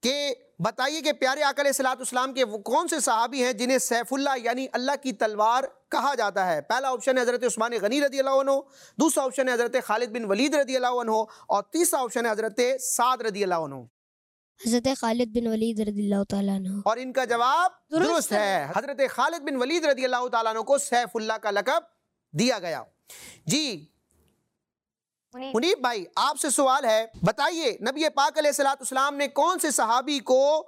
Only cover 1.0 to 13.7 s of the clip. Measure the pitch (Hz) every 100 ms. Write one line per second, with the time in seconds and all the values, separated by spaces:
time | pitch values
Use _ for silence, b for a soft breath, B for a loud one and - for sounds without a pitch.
1 | 285 294 262 285 285 269 285 269 262 254
2 | 254 247 262 262 240 214 202 269 349 320
3 | 254 226 233 262 247 214 247 262 - 233
4 | 233 269 277 269 233 247 262 240 254 277
5 | 269 214 220 208 214 247 269 - _ -
6 | 247 262 208 196 185 156 - 233 269 254
7 | 262 262 240 247 240 214 226 233 196 277
8 | 285 269 269 269 269 277 269 B B B
9 | 311 311 269 262 262 240 233 247 - 214
10 | 240 233 220 196 285 294 269 262 247 247
11 | 233 220 214 B B 202 202 320 339 302
12 | 247 247 233 214 226 220 247 262 - -
13 | 240 254 226 202 196 170 156